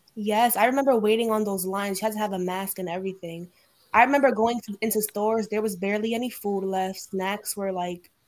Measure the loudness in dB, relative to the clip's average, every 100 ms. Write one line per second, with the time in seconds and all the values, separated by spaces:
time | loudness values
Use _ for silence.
0 | _ -6 0 4 4 4 4 4 4 4
1 | 4 2 2 2 0 -2 -2 -2 -2 -2
2 | -2 -2 -2 -2 -2 -2 -4 -6 -6 -4
3 | -6 -8 -10 -10 -12 _ _ _ _ 4
4 | 6 6 4 4 0 0 -6 -4 -2 -2
5 | -2 -2 0 0 0 -2 -2 -2 -2 -2
6 | -2 -2 -4 -6 -4 -2 -2 -2 -2 -6
7 | -6 -4 -2 -4 -6 -6 -4 -4 -4 -6
8 | _ _